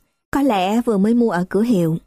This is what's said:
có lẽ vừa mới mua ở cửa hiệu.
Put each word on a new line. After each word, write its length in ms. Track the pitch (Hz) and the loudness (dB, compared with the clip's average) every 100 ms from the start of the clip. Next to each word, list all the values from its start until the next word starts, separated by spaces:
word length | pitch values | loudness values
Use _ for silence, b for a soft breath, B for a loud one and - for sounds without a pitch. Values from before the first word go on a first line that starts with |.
| _ _ - | _ _ -6
có 120 | 277 | -2
lẽ 380 | 277 202 185 226 | 0 0 0 -2
vừa 180 | 240 202 | 0 0
mới 160 | 208 | 2
mua 160 | 240 233 | 2 0
ở 160 | 170 180 | -2 -2
cửa 140 | 190 | -2
hiệu. 360 | 233 196 165 165 | 0 0 0 -2